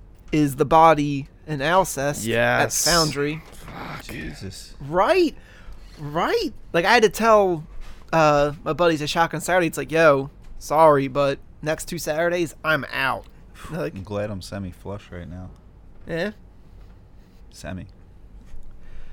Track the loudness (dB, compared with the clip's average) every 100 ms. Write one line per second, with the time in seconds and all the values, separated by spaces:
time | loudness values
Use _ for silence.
0 | -20 -20 -4 0 2 0 4 6 8 6
1 | 2 -4 -8 -14 -10 -6 0 2 0 -2
2 | -4 -4 -2 0 2 2 0 0 2 2
3 | 2 0 -4 -6 -12 -18 -16 -14 -12 -12
4 | -12 -12 -12 -12 -14 -14 -16 -14 -6 0
5 | 2 2 2 -2 -16 -20 -18 -18 -18 -14
6 | -8 -2 0 0 -2 -8 -6 -2 4 6
7 | 4 4 4 6 6 2 -6 -12 -12 -14
8 | -2 4 6 6 2 -2 -4 2 2 2
9 | -2 0 0 0 0 2 2 -2 -2 4
10 | 6 6 2 -10 -16 -14 -2 6 8 8
11 | 4 0 0 -2 -8 -10 -6 -6 -6 -8
12 | -6 -2 0 0 -4 -4 -2 -2 -2 -2
13 | -2 -2 -8 -20 -20 -18 -12 -6 -6 -8
14 | -8 -6 -6 -8 -10 -10 -10 -12 -12 -14
15 | -14 -16 -14 -14 -16 -18 -20 -20 -20 -20
16 | -10 -6 -6 -8 -20 -20 -20 -20 -20 -20
17 | -20 -20 -20 -20 -20 -16 -12 -12 -14 -20
18 | -20 -20 -20 -20 -14 -12 -12 -14 -14 -12
19 | -10